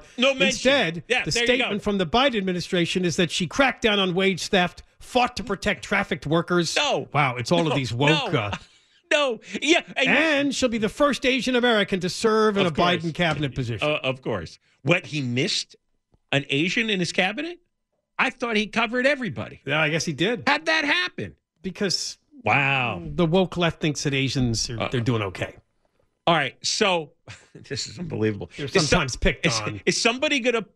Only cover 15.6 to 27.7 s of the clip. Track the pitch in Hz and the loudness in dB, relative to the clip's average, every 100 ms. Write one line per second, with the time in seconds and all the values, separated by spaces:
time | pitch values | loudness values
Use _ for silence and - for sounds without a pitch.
15.6 | - - _ _ _ _ _ 139 139 139 | -6 -14 _ _ _ _ _ -4 -2 -2
16.6 | 180 208 226 196 170 - 185 220 330 349 | -2 -2 -2 -2 -2 0 -2 -2 -8 -12
17.6 | _ _ _ _ _ - 262 - 240 214 | _ _ _ _ _ -4 -4 -4 -4 -2
18.6 | 214 220 226 247 262 294 240 113 - - | -2 -2 -2 0 0 0 -4 -6 -10 -10
19.6 | - 147 156 160 165 135 175 240 196 294 | -4 0 0 0 -4 -2 -2 -2 0 0
20.6 | 320 320 294 339 359 - 101 - _ _ | 0 0 0 -2 -2 -6 -12 -12 _ _
21.6 | 190 175 202 - - - _ 294 110 123 | -10 -4 -2 -2 -6 -12 _ -6 0 2
22.6 | 139 135 120 95 85 147 170 185 180 175 | 2 0 -2 -4 -6 0 2 4 2 0
23.6 | 170 - 165 139 147 135 135 135 127 110 | -2 0 -2 -2 -2 0 0 0 0 0
24.6 | - 117 - 127 113 113 101 - 110 - | -4 -4 -4 -2 0 0 -2 -6 -8 -10
25.6 | _ _ _ _ _ _ - 165 131 - | _ _ _ _ _ _ 2 2 0 -6
26.6 | - - 208 175 147 _ - - _ - | -4 0 2 0 -4 _ -20 -20 _ -20
27.6 | 113 | -12